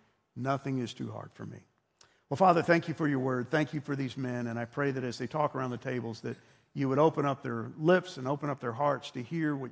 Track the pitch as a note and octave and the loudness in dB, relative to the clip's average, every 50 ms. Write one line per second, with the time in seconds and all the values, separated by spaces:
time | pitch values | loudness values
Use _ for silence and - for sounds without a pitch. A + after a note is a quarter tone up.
0 | _ _ _ _ _ _ - A#2+ B2 C3+ C#3 C3+ - C#3 C3+ C3 A#2+ A2 - - | _ _ _ _ _ _ -10 -4 -2 0 0 0 0 -2 -2 -2 -2 -4 -6 -8
1 | B2 A2+ G#2+ G#2+ - - - - A2 G#2+ - - - _ _ _ _ _ _ _ | -8 -8 -8 -10 -12 -12 -14 -12 -12 -12 -12 -14 -18 _ _ _ _ _ _ _
2 | - _ _ _ _ - C#3+ - F#3+ F#3 E3+ E3+ D3 - E3+ E3+ - E3+ D3 - | -20 _ _ _ _ -4 2 6 6 8 8 6 6 6 4 4 4 0 -2 0
3 | E3 D3 C#3+ C3 B2+ C3 B2+ B2 A#2+ - D#3+ D#3 D#3 - - D3+ C3+ - C#3 C3+ | 0 2 2 2 2 0 0 0 -2 0 2 2 2 2 -2 -6 -4 -4 -4 -2
4 | C#3 B2 - C#3+ C3 B2 B2 B2 A#2+ A#2+ A2+ A#2 A#2+ A2+ - C#3+ C#3+ C#3 C3 C3 | -4 -4 -4 -4 -4 -4 -2 -2 -4 -4 -4 -4 -6 -6 -4 -2 -2 0 0 -2
5 | B2 B2 A2+ - B2+ A2+ - D3+ D3+ C#3+ - C3+ C3 B2+ B2 A#2 - C3+ B2+ B2 | -4 -6 -6 -6 -6 -6 -2 -2 -2 -2 -2 -2 -4 -4 -6 -6 -6 -4 -4 -4
6 | A2+ A#2 A2+ - - B2 A#2 - - _ - _ _ _ - C#3+ C#3 C3 C3 C#3 | -4 -6 -8 -8 -8 -10 -10 -10 -14 _ -20 _ _ _ -4 -2 0 2 4 6
7 | D#3 E3 C#3 D3 C#3+ C#3+ C3+ - - B2+ A#2 A2+ A2 A#2+ - - D#3 E3+ F3+ F#3 | 6 6 6 4 0 0 0 -2 -4 -6 -4 -4 -6 -8 -6 0 4 4 4 4
8 | F3 - - C#3 B2+ C3 D3 C#3 - D3 C3+ - - A#2+ A2+ A#2+ D3 D3 C#3 B2 | 4 0 -8 -6 -4 -2 -2 -2 -2 -4 -4 -4 -4 -4 -2 0 2 2 2 0
9 | - - - C3 A#2+ - E3 E3 D#3+ D3+ D3 C#3 C3 A#2+ | -2 -8 -10 -10 -8 -4 -2 -2 0 0 -2 -2 -6 -8